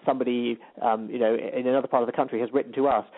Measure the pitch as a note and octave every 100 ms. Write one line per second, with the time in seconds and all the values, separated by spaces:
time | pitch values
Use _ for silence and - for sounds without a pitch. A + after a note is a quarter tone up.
0 | - C3 B2 B2 A#2+ A#2 - - A#2 A2
1 | A2 B2 A2 A#2 G#2+ - B2+ C3 B2+ C3
2 | A#2+ C#3 C3 A2+ A#2 C3 A#2+ B2+ C#3 A2+
3 | -